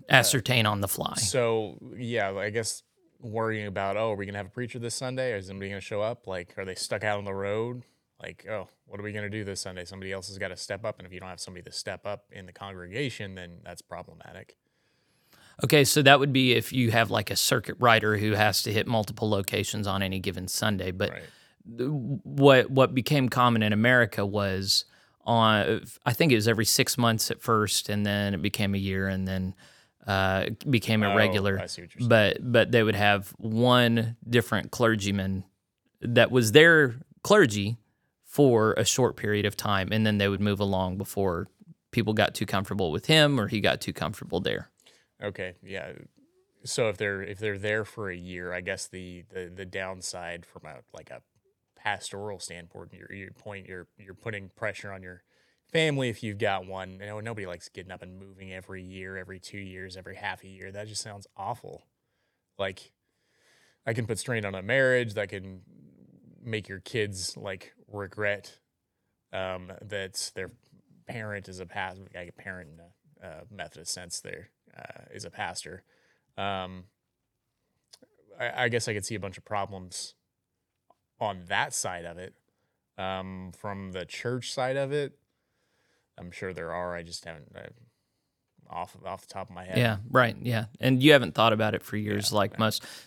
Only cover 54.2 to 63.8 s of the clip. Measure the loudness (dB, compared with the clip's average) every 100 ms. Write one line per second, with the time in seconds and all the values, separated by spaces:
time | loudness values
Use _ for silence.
54.2 | -10 -10 -12 -8 -8 -8 -10 -12 -14 -18
55.2 | _ _ _ _ _ 2 2 2 0 -2
56.2 | -6 -2 0 0 -4 -10 -10 -12 -12 -10
57.2 | -10 -8 -8 -10 -14 -16 -14 -16 -16 -18
58.2 | -20 -18 -16 -16 -14 -14 -14 -14 -12 -12
59.2 | -12 -14 -14 -14 -14 -14 -14 -14 -16 -10
60.2 | -10 -10 -14 -18 -14 -12 -10 -10 -12 -14
61.2 | -18 -12 -8 -8 -12 -18 _ _ _ _
62.2 | _ _ _ -8 -6 -6 -16 _ _ _
63.2 | _ _ _ _ _ _